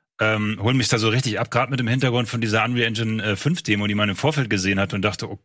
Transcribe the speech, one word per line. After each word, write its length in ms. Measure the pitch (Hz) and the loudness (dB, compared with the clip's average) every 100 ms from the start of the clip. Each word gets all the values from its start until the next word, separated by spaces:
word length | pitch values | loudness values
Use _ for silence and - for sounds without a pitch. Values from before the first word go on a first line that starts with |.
| _ - | _ -2
ähm, 380 | 107 107 107 98 | 0 0 -2 0
holen 140 | 104 131 | 2 2
mich 140 | 110 | 2
da 80 | 117 | 2
so 120 | 110 | 2
richtig 300 | 120 113 104 | 2 0 -2
ab, 100 | 120 | -2
grad 180 | - 131 | 0 0
mit 100 | 131 | 0
dem 80 | 117 | 0
Hintergrund 400 | 127 131 120 113 | 0 2 0 -2
von 140 | 120 | -2
dieser 240 | 113 110 113 | 0 0 0
Unreal 220 | 123 113 | 0 0
Engine, 360 | 110 110 110 | 0 -2 -2
äh, 120 | 104 98 | -2 0
fünf 240 | 147 180 | 0 0
Demo, 260 | - 104 104 | 0 0 2
die 80 | 104 | 0
man 140 | 104 | 0
im 60 | 92 | 0
Vorfeld 340 | 151 147 117 | 0 0 0
gesehen 300 | 101 95 98 | 0 0 0
hat 140 | 98 | 0
und 100 | 104 | 0
dachte, 260 | 104 - 98 | -2 -2 -10
„Oh, 100 | 101 | -12